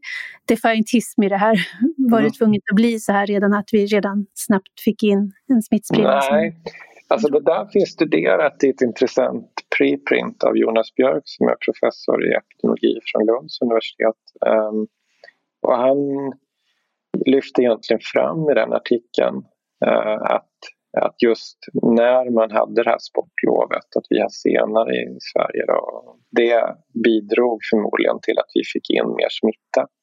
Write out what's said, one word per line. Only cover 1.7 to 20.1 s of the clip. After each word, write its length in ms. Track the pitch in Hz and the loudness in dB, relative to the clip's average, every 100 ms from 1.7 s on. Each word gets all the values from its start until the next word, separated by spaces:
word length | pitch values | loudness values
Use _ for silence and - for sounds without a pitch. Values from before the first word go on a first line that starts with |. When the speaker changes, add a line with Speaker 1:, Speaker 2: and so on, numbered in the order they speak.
| - 269 311 | -2 -4 0
Speaker 1:
Var 200 | 254 226 | 2 2
det 80 | - | 2
Speaker 2:
Mm. 60 | |
Speaker 1:
tvunget 320 | - 220 208 - | 2 2 2 0
att 60 | 202 | 2
bli 240 | 233 226 | 2 0
så 120 | - | -2
här 160 | 202 202 | -2 0
redan, 260 | 202 202 | 0 2
att 160 | 208 202 | 0 0
vi 140 | 214 202 | 0 2
redan 400 | 208 202 202 196 | 0 0 -4 -8
snabbt 460 | - - 196 - - - | -12 -2 -2 -2 -4 -4
fick 180 | 202 | 0
in 300 | 208 202 202 - - | 0 2 0 -8 -2
en 140 | 247 | 0
smittspridning 600 | - 214 - - 202 135 | 2 -2 0 2 2 2
som 140 | 139 151 | 2 0
Speaker 2:
Nej. 200 | 165 - - - - - _ | 0 -6 -18 -20 -20 -20 _
Alltså, 200 | 156 147 | 0 2
det 120 | 147 | 2
där 260 | 143 180 208 | 2 0 0
finns 240 | 208 170 | 0 0
studerat 720 | - 165 165 175 185 147 - | -2 0 2 2 2 0 2
i 60 | 139 | 0
ett 120 | - | 2
intressant 680 | 123 - 123 - 123 123 - - - - | -2 0 0 2 0 -4 -10 -16 -6 0
preprint 680 | 139 139 - 127 120 117 | 0 0 -2 -2 -2 -2
av 140 | - 113 | 0 2
Jonas 380 | 117 113 - - | 0 0 -2 0
Björk, 280 | 131 156 - | 0 0 -6
som 220 | - 123 | -2 -2
är 80 | 120 | 0
professor 720 | - - 120 - - 120 123 | -4 -2 -4 -2 -2 0 0
i 80 | |
epidemiologi 680 | 123 - _ 117 113 113 117 - | -2 -4 _ -2 0 0 -2 -4
från 140 | 117 110 | -2 0
Lunds 360 | 117 156 - | -2 -6 -6
universitet. 600 | 120 113 - - 110 - _ _ - | -2 -2 -2 -2 -2 -2 _ _ 0
Ehm, 420 | 110 107 107 107 _ _ _ - _ _ _ | 0 0 -4 -6 _ _ _ -20 _ _ _
och 140 | - 123 | 0 2
han 220 | 127 143 143 139 139 135 _ _ _ _ _ _ _ - - | 2 2 -2 -6 -8 -12 _ _ _ _ _ _ _ -2 2
lyfter 360 | 135 - - | 2 2 0
egentligen 380 | 123 110 - 110 - | 2 0 -2 -4 0
fram 360 | - 127 165 151 | -2 0 -2 0
i 40 | |
den 200 | 113 117 | 0 0
artikeln, 720 | 117 - 117 - - 62 67 - _ _ _ - | -4 -2 -2 -2 -2 0 -2 -12 _ _ _ 0
eh, 360 | - 110 | 2 0